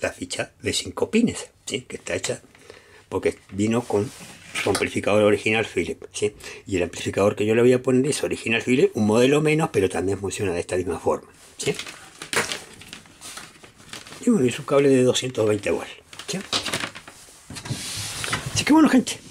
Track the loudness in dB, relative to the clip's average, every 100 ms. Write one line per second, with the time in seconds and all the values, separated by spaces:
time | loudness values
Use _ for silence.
0 | -6 -6 -8 -8 -8 _ -4 -4 -6 -4
1 | 0 2 2 -2 -12 _ -10 -8 -8 -12
2 | -6 -4 -4 -8 -12 -20 -20 -20 -20 -20
3 | _ -4 -2 -4 -8 -2 0 0 0 0
4 | -2 -6 -18 -20 -12 -4 -2 0 -2 -2
5 | 2 4 4 4 0 -2 -2 -4 -4 -6
6 | -12 -4 -4 -4 -14 -16 -4 -2 -2 -4
7 | -4 2 2 2 2 4 6 4 4 2
8 | 2 -2 -2 -4 -2 -2 2 4 2 2
9 | 2 4 4 4 2 2 0 0 0 0
10 | -2 -2 -4 -4 -2 -4 -2 -4 -4 -2
11 | -2 -2 -4 -20 -20 -6 -4 -4 -8 -18
12 | -20 -20 -6 -4 -4 -6 -12 -20 -20 -20
13 | -20 -20 -18 -16 -18 -20 -20 -20 -18 -18
14 | -16 -4 2 4 2 0 2 4 6 6
15 | 6 2 -2 0 2 2 0 -2 -4 -14
16 | -20 -16 -10 -10 -6 -6 -4 -6 -6 -12
17 | -20 -20 -20 -20 -18 -16 -10 -8 -8 -8
18 | -8 -8 -6 -6 -4 -4 4 6 6 6
19 | 2 -4 -12